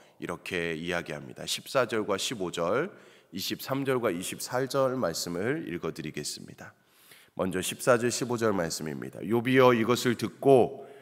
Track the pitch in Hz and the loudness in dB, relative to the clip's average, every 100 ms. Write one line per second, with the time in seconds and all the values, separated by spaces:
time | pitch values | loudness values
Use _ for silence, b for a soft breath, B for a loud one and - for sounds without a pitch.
0 | b b - 85 - 92 85 80 85 87 | b b -8 -8 -6 -4 -2 -4 -2 -4
1 | 80 76 67 62 80 - - 139 120 113 | -4 -8 -10 -10 -6 -6 -2 0 0 0
2 | 101 98 - 120 90 82 85 113 180 B | -2 -2 -2 -4 -4 -2 0 0 -2 B
3 | B B B - - 165 - 135 139 131 | B B B -8 -6 -6 -4 -4 -2 0
4 | 113 87 90 - - 123 131 143 135 127 | 0 -2 -4 -8 -6 -4 -2 0 0 0
5 | 92 82 - 87 107 156 - 85 82 78 | -2 -2 -4 -4 -2 -4 -6 -6 -6 -6
6 | 76 73 73 - - - - - b b | -8 -8 -8 -10 -14 -16 -18 -20 b b
7 | b b b - 92 92 92 - - 120 | b b b -4 -2 -2 -4 -2 4 4
8 | 120 113 123 120 113 98 82 - 78 69 | 4 -2 -2 0 0 2 0 -4 -6 -8
9 | 62 - 90 117 117 131 127 123 110 120 | -8 -8 -2 0 4 8 8 8 4 2
10 | 127 117 110 - 135 135 95 - B B | 2 0 -2 2 8 8 8 0 B B